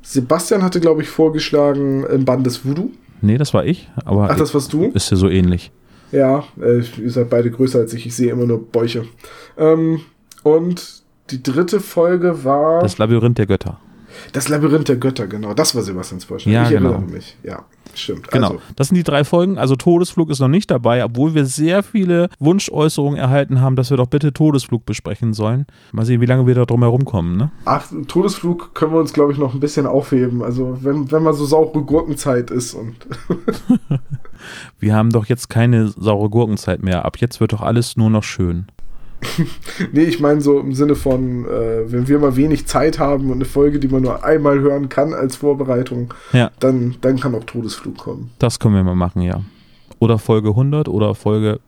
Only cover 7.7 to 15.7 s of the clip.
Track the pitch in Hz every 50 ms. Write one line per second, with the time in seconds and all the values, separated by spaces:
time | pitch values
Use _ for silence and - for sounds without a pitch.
7.7 | - 123 113 110 117 120 - 120 117 - 127 120 117 123 120 120 117 110 107 -
8.7 | - 117 113 117 117 120 113 - - _ - - - - - - - - 156 156
9.7 | 160 160 160 160 160 156 160 - _ _ _ _ - - _ 147 151 160 165 175
10.7 | 180 175 - - - - _ _ _ _ _ - 135 131 127 135 127 151 175 175
11.7 | - 202 196 - - 175 165 175 180 180 170 180 170 147 131 131 139 143 147 156
12.7 | 165 170 175 180 - - 110 110 117 117 110 120 120 - 107 98 98 95 - 95
13.7 | 92 - - - - - - - - - - - - 139 131 143 151 147 147 151
14.7 | 143 156 143 - 139 123 123 135 131 - 110 95 104 104 107 104 104 113 123 -